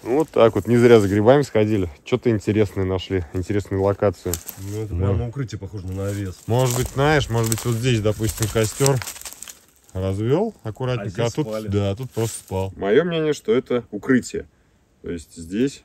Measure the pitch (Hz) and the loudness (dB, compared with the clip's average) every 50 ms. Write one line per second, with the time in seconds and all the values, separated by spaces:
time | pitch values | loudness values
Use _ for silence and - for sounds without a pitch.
0 | - 107 120 147 160 - - - 113 113 107 104 92 110 117 120 120 120 117 113 | -2 0 0 0 0 0 4 6 6 6 6 2 0 2 4 6 8 8 8 8
1 | 101 95 101 107 104 113 131 147 139 - - 110 107 107 110 101 92 82 - - | 8 6 2 4 6 6 6 6 4 2 2 0 2 2 2 0 0 -2 -6 -14
2 | _ - 127 117 - 123 113 101 - - 104 107 107 95 - 101 95 92 95 92 | _ -4 -4 0 2 0 0 0 0 0 2 2 2 2 0 -4 -2 -2 -2 -4
3 | - - 95 92 82 - - 95 87 - 101 101 95 - 98 95 95 98 101 - | -4 -2 -2 -4 -4 -2 -6 -6 -4 -2 -2 -4 -2 -2 -2 0 0 0 0 2
4 | - 104 95 - - 90 87 87 - - - - 98 98 104 107 110 101 90 87 | 0 0 0 -2 -6 -6 -6 -6 -8 -16 -16 -14 -12 -10 -8 -8 -8 -6 -4 -2
5 | 95 98 98 - 120 120 113 139 131 - - 95 98 92 - 104 87 92 95 98 | 0 0 0 0 -2 -4 -6 -8 -8 -8 -8 -12 -12 -12 -12 -12 -10 -10 -8 -6
6 | 98 101 101 101 101 92 85 - - - 110 123 131 127 120 127 123 - - 131 | -6 -6 -6 -6 -8 -8 -10 -12 -4 -2 0 2 2 2 0 -2 -4 -4 0 0
7 | 139 151 156 147 123 - 113 117 113 110 113 - - 123 117 110 120 131 120 110 | 2 4 4 2 2 0 0 0 0 0 -2 -2 -2 -2 -2 0 0 0 0 2
8 | 104 107 104 - 110 107 - - 117 101 - 113 110 107 - - 139 139 135 123 | 2 0 0 0 -4 -4 -2 -2 -4 -2 0 0 0 0 0 2 2 2 2 2
9 | - - - - - - - - - - - _ _ _ _ _ _ _ - 92 | -2 -8 -14 -14 -16 -18 -18 -18 -20 -20 -20 _ _ _ _ _ _ _ -8 -4
10 | 95 95 95 101 107 117 139 170 220 233 202 - _ 113 104 - 127 123 127 120 | -4 -4 -2 -2 0 0 2 0 0 -2 -6 -10 _ -12 -8 -6 -4 -4 -4 -4
11 | 101 101 85 107 117 117 - - 151 113 107 110 107 104 98 101 101 98 98 - | -6 -8 -4 -2 -2 -2 0 -4 -4 -4 -4 -6 -4 -2 -2 0 0 0 -2 -4
12 | 131 127 - 110 113 107 - - - - 101 95 95 95 90 87 92 98 107 135 | -8 -8 -4 -2 -2 -2 -4 -10 -12 -6 -4 -4 -4 -4 -6 -4 0 4 4 4
13 | 170 180 170 160 156 151 143 - _ - 110 127 127 - 123 120 117 _ - 104 | 4 2 -2 -2 -2 -2 -2 -4 _ 0 0 0 0 -2 -4 -4 -4 _ -14 -12
14 | - - 131 120 - - - 80 - - _ _ _ _ _ _ _ _ _ _ | 0 2 2 2 2 -2 -10 -10 -12 -12 _ _ _ _ _ _ _ _ _ _
15 | - - 87 85 80 _ - 82 82 82 92 107 127 143 - - _ | -12 -10 -10 -10 -12 _ -18 -18 -14 -6 -2 -2 -2 -2 -2 -8 _